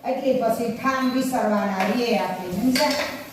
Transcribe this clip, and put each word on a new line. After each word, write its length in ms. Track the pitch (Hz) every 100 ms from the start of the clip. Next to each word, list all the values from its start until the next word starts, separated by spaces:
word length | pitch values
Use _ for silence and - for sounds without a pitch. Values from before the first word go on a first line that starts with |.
| 240
એટલે 220 | 262 269 247
પછી 280 | 226 220 233 -
ઠામ 320 | 262 262 262 254
વિસરવાના 720 | - 247 214 208 202 190 202
રીએ 240 | 240 233 208
આપણે, 340 | - - 180
સમજ્યા? 680 | 180 254 254 294 - - 262 -